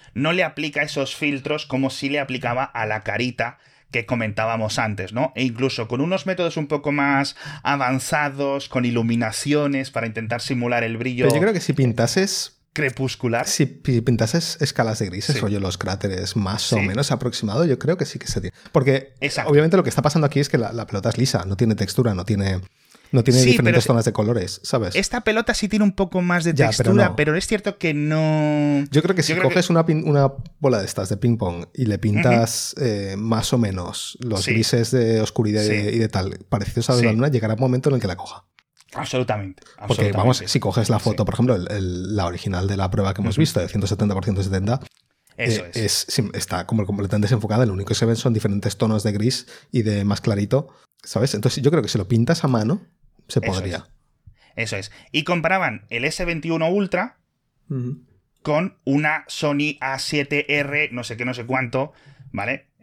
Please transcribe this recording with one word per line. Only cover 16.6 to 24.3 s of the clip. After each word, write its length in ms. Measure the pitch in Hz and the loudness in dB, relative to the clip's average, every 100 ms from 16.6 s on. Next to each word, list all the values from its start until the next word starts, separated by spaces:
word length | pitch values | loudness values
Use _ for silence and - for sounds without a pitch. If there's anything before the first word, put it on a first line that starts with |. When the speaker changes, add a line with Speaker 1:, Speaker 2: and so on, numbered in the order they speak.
| - | 0
Speaker 2:
o 40 | 107 | 0
Speaker 1:
Sí. 80 | 98 | 0
Speaker 2:
menos 260 | 104 143 | 0 0
aproximado, 540 | 123 123 - 107 135 170 | -2 -2 -4 -2 0 2
yo 120 | 135 | 2
creo 200 | 139 180 | 0 -2
que 80 | 143 | -4
sí 120 | - | -6
que 100 | - | -6
se 120 | - | -6
tiene. 160 | 90 - - | -6 -10 -2
Porque 400 | 165 131 131 - - | 2 4 2 -2 -6
Speaker 1:
Exacto. 300 | 147 - 131 | -4 -2 4
Speaker 2:
obviamente 260 | 147 160 196 | 6 6 4
lo 60 | |
que 80 | 156 | 4
está 100 | - | 2
pasando 260 | 147 165 143 | 2 2 2
aquí 140 | 143 | 2
es 80 | 143 | 0
que 80 | 123 | 0
la, 160 | 110 | -2
la 140 | 117 104 | -6 -6
pelota 240 | 104 113 | -2 -2
es 80 | 110 | 0
lisa, 260 | 131 101 92 | 0 0 -2
no 120 | 95 | 0
tiene 160 | 117 | 2
textura, 400 | 104 98 - 117 | 2 0 0 2
no 100 | 92 | 0
tiene, 380 | 85 101 98 92 90 _ _ _ _ | 0 0 0 -2 -6 _ _ _ _
no 120 | 127 | 2
tiene 160 | 123 123 | 4 6
Speaker 1:
Sí, 100 | 123 | 6
Speaker 2:
diferentes 340 | 120 120 123 | 6 6 4
Speaker 1:
pero 80 | - | 4
Speaker 2:
zonas 140 | 117 113 | 2 2
de 80 | |
colores, 480 | 107 107 | 0 0